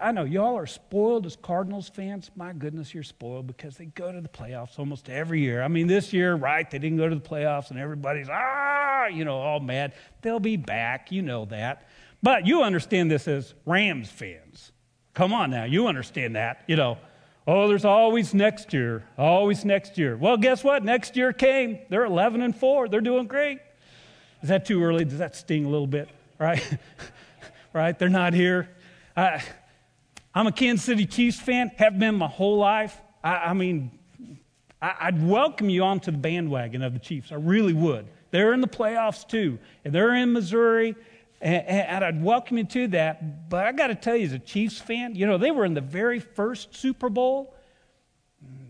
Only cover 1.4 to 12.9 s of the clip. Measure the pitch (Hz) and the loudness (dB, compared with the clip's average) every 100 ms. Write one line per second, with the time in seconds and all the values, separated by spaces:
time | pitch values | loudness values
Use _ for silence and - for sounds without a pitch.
1.4 | - 175 190 202 175 - 196 202 - 185 | -6 -4 -4 -8 -12 -12 -10 -10 -14 -16
2.4 | 175 165 151 160 143 165 135 - 120 127 | -14 -10 -10 -10 -12 -12 -16 -14 -12 -12
3.4 | 127 123 151 131 165 160 180 180 160 - | -12 -14 -18 -18 -18 -12 -10 -10 -14 -14
4.4 | 120 127 123 - 143 143 - 131 160 165 | -14 -12 -12 -10 -8 -10 -10 -8 -2 0
5.4 | 135 120 135 165 170 196 196 185 180 170 | 0 0 0 2 2 2 0 0 2 2
6.4 | 135 156 160 139 156 160 160 156 - 156 | 0 0 -2 -4 -2 0 0 -2 -6 -4
7.4 | 151 143 - 127 147 147 139 147 135 175 | -2 -2 -6 -10 -10 -6 -6 -6 -6 -4
8.4 | 254 285 285 285 285 269 226 160 156 135 | -4 -2 -2 0 0 0 -2 -2 -4 -2
9.4 | 143 147 131 131 143 - - - 226 226 | -2 -2 -2 -4 -4 -8 -20 -8 -4 -2
10.4 | 214 208 127 107 117 131 - 190 165 120 | -2 -2 -4 -4 -4 -4 -6 -6 -4 -6
11.4 | 104 110 117 143 _ - - - 233 247 | -6 -6 -6 -8 _ -20 -20 0 4 4
12.4 | 175 330 226 175 - | 4 4 2 0 0